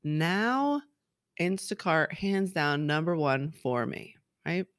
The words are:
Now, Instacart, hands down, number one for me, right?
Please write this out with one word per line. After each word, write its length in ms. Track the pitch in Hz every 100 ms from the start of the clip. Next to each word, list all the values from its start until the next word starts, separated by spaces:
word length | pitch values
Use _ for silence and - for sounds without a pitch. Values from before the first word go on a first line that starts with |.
Now, 760 | 151 151 165 190 226 262 285 285 - _ _ _ _ -
Instacart, 720 | 175 190 - 208 185 160 156
hands 380 | - 196 196 190
down, 340 | 180 147 143 147
number 280 | 151 165 170
one 360 | 147 135 143
for 340 | 156 131 123 117
me, 300 | - - - _ _ -
right? 200 | 175 185